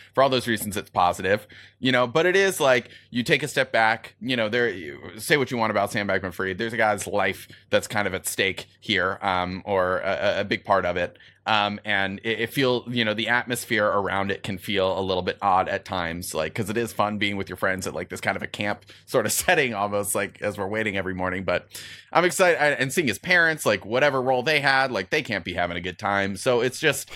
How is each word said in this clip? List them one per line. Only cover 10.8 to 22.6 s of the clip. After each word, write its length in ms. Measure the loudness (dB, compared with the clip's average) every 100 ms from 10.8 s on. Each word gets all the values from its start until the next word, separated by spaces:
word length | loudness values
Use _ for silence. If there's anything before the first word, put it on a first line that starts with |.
| 2
of 100 | 0
it. 220 | -2 -6 -20 _ 0
Um, 300 | 2 2 -2
and 360 | -2 0 -2 -4
it, 160 | -4 -2
it 100 | -2
feel, 320 | 0 0 0 -2
you 160 | -2
know, 100 | 0
the 140 | 0 0
atmosphere 580 | 0 0 -6 -2 2 2
around 460 | 2 0 0 -2
it 100 | -4
can 160 | -6 -8
feel 400 | -4 0 2 2
a 20 |
little 220 | 0 0
bit 160 | -2 0
odd 280 | 2 2 2
at 160 | -2
times, 500 | -4 -4 -4 -6 -6
like, 180 | -4 -4
'cause 160 | -4 -4
it 60 | -2
is 160 | -2
fun 260 | 0 -2 0
being 180 | -2 -4
with 120 | -6
your 60 | -4
friends 300 | -2 -2 -4
at, 80 |
like, 140 | -6 -8
this 120 | -6
kind 160 | -4 -4
of 60 |
a 60 | -4
camp 360 | -6 -6 -6 -10 -20
sort 220 | -4 0 0
of 60 |
<laughs> 120 | 0
setting 280 | 2 2 2
almost, 440 | 0 -2 -2 -2 -2
like, 260 | -4 -4
as 160 | -6 -4
we're 80 | -4
waiting 300 | -4 -2 -2
every 180 | -4
morning. 300 | -4 -4 -4
But 240 | -2 -2 -4 -16 -18 -18 -2
I'm 120 | 2
excited, 360 | 2 4 4 4